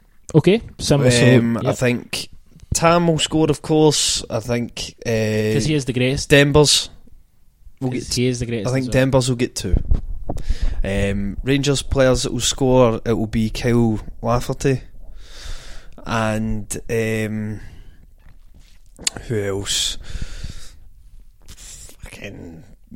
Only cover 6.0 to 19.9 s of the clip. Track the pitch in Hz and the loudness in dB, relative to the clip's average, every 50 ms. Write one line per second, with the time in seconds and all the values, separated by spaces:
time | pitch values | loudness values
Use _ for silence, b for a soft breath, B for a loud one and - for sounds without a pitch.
6 | 127 131 139 147 - - 147 139 143 147 139 151 151 139 - - - - - - | 0 0 -2 -2 2 6 6 6 6 6 6 6 6 6 4 2 0 -4 -12 -18
7 | - - - - - _ _ _ - - _ _ - - - - 135 127 123 120 | -20 -20 -20 -20 -20 _ _ _ -20 -20 _ _ -20 -20 -12 -6 -6 -4 -4 -4
8 | - - - 120 123 127 123 120 123 113 117 117 95 123 127 135 131 123 113 131 | -6 -4 -2 0 0 0 0 -2 -4 -4 -4 -4 -2 -2 -2 -2 -2 0 2 2
9 | 131 135 127 131 123 131 127 120 123 - - - - 92 87 - - - - - | 4 4 4 2 2 2 0 0 -2 -2 -4 -4 -2 0 2 2 4 4 2 2
10 | - - - - - - - B B B B B B B B B B 98 98 101 | 2 -2 -6 -6 -4 -4 -4 B B B B B B B B B B 0 0 0
11 | 101 101 101 101 101 101 92 - - 123 139 139 135 143 139 127 - - - 139 | 0 0 0 -2 -2 -4 -6 -4 -2 0 0 2 2 2 0 0 0 0 2 4
12 | 131 131 127 120 131 127 - 123 110 - - - 139 127 127 127 127 113 110 104 | 4 4 4 2 0 -2 -2 -2 -2 -2 0 0 2 4 6 6 6 4 2 0
13 | - 120 113 95 110 107 - 117 110 110 - - - 123 117 120 120 113 107 98 | -2 -2 -2 0 -2 -2 0 -2 -2 -2 -2 -2 0 2 2 4 4 2 0 -2
14 | - - - - - 120 120 120 - - 131 - - 143 131 123 - - - - | -6 -10 -12 -6 -2 -2 -2 0 -2 -4 -4 -2 0 0 0 0 -4 -10 -16 -16
15 | - - B B B B B B B B B B B B B B B B B B | -14 -14 B B B B B B B B B B B B B B B B B B
16 | - - 117 113 110 110 107 110 110 110 110 107 101 - - 98 - - 120 113 | -8 -4 -2 0 0 0 0 -2 -2 -2 -4 -4 -6 -8 -10 -8 -6 -4 -2 -2
17 | 113 110 110 110 110 107 107 110 107 107 107 101 b b b b b b b b | 0 0 -2 -2 -2 -4 -4 -6 -6 -6 -8 -10 b b b b b b b b
18 | b b - - - - - - - - - - - - - - - - - - | b b -20 -20 -20 -20 -20 -20 -20 -20 -20 -20 -20 -20 -20 -20 -20 -20 -12 -8
19 | - - - - - - 120 104 101 101 98 98 98 - - - - - | -8 -8 -8 -8 -8 -6 -4 -4 -4 -4 -6 -6 -6 -4 -4 -4 -4 -4